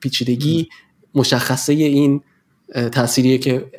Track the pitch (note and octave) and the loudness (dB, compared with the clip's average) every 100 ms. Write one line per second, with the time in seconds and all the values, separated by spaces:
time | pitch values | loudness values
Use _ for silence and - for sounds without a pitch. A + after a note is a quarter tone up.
0 | C3 - A#2+ B2 D3 E3 - - _ _ | -8 -4 -2 -2 0 -2 -4 -12 _ _
1 | _ C#3+ B2+ B2 - B2+ - D3 D3+ C#3 | _ -2 0 0 -2 -4 0 0 2 2
2 | C#3+ C#3 - _ _ _ _ C3 A#2+ C3 | 2 0 -4 _ _ _ _ -6 -2 0
3 | A#2+ - B2+ C3 C3+ B2+ - | 0 2 2 2 0 -4 -4